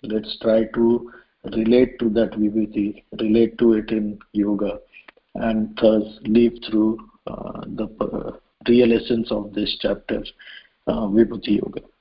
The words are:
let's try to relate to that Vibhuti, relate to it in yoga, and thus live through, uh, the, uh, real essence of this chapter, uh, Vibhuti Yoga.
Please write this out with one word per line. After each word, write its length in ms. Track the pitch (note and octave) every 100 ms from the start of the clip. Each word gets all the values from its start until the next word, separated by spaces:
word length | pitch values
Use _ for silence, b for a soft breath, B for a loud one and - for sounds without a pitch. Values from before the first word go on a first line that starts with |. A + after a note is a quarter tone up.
let's 360 | A2 G#2+ G#2+ -
try 240 | A2+ A2 A2
to 360 | A#2 A#2 A#2+ B B B B -
relate 460 | A2 A2 A#2+ B2+ -
to 100 | A2+
that 220 | G#2+ G#2+
Vibhuti, 720 | A2 G#2+ A2 G#2+ G#2 G2+ G#2 _ -
relate 380 | A2 A2 A2+ A2+
to 160 | A#2
it 160 | A2 G#2+
in 280 | A2 G#2 G#2 _
yoga, 460 | G#2 G2+ G2+ G2+ - _ B B _ _
and 420 | - A#2 A2 G#2+ -
thus 220 | A2 A2 G#2 - -
live 260 | A2+ A#2 - -
through, 300 | A2 A2 A2+ - _ -
uh, 360 | - - - -
the, 220 | - - -
uh, 360 | - - - - _ _ -
real 240 | A#2+ A#2+
essence 380 | A#2 - A#2 A2+
of 220 | G#2+ G#2
this 240 | G#2 G#2 -
chapter, 420 | G2+ G2+ - A2+ - _ B B B B -
uh, 200 | A2+ G#2+
Vibhuti 500 | G#2 A2 A2 - G#2
Yoga. 220 | - - _ _